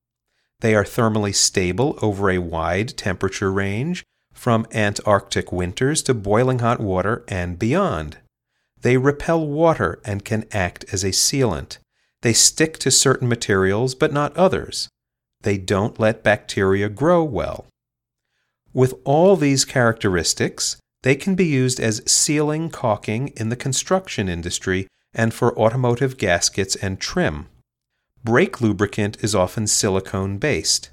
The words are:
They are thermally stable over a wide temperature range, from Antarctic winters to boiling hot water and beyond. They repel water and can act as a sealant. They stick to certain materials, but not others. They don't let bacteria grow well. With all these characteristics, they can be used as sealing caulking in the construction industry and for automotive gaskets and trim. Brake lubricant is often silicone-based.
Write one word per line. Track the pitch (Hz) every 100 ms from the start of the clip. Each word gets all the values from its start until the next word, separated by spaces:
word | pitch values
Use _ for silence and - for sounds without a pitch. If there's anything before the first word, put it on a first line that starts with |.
| _ _ _ _ _ _
They | 113
are | 107
thermally | 98 - 113 107 104
stable | - - - 90 92 143 -
over | 107 95 101
a | 92
wide | 85 82 82 90 127 -
temperature | 101 90 95 - 98
range, | 95 98 104 156 180 - _ _
from | - 123 113 113
Antarctic | 117 104 101 - 98 - 95 -
winters | 90 90 - 131 -
to | -
boiling | 120 98 107 127 127
hot | 117 120
water | 104 92 95 120 -
and | 98 87 87
beyond. | 107 165 190 85 76 - _ _ _ _ _ _
They | 120 127
repel | 135 139 - 165
water | 151 147 165 156 87 -
and | 110 101
can | - 110 -
act | 104 87 - -
as | -
a | 98
sealant. | 95 - 143 120 76 - - _ _ _ _
They | 120
stick | 110 - - 156 -
to | 135
certain | - 135 - 123
materials, | 117 - 95 95 101 131 -
but | 151
not | 143 143 -
others. | 185 78 - - - _ _ _ _ _
They | 107 101
don't | 92 98 107 -
let | 110 110
bacteria | 110 101 - - 98 98 104
grow | 104 151 175
well. | 156 95 76 - - _ _ _ _ _ _ _ _ _ _
With | - 131 -
all | - 147 185
these | 185 143 135
characteristics, | - 139 117 113 104 90 80 - 135 - - - _ _
they | 127 139
can | 196
be | 185 175
used | 135 127 123
as | 113 110 -
sealing | - - 151 151 151 165
caulking | - 120 104 - 110 135 -
in | 113
the | 120
construction | 139 131 - 185 185 - 95
industry | 85 85 - - 95 95 _ _
and | - 113
for | - 120 -
automotive | 110 127 123 120 135 127
gaskets | 98 87 - - 95 -
and | 98 95
trim. | - 180 143 76 76 _ _ _ _ _ _ _
Brake | 113 120 202 -
lubricant | 113 98 101 - 104 -
is | 107
often | 101 90 - 104
silicone-based. | - 110 95 - 98 98 101 151 92 - - -